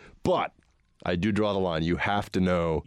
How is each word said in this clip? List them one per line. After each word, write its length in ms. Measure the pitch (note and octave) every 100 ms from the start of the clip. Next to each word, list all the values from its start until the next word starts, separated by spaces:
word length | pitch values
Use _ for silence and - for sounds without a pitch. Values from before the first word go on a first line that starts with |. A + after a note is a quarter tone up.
| - -
But 280 | - E3 E2+ - _ _ _ _ -
I 100 | F2+
do 160 | G2+
draw 220 | G2+ G#2
the 60 | G2
line. 240 | F#2 D#2+
You 140 | D#2+ F2+
have 340 | G#2+ G2+ G2+
to 80 | F#2+
know. 420 | F2+ F2+ E2+ D#2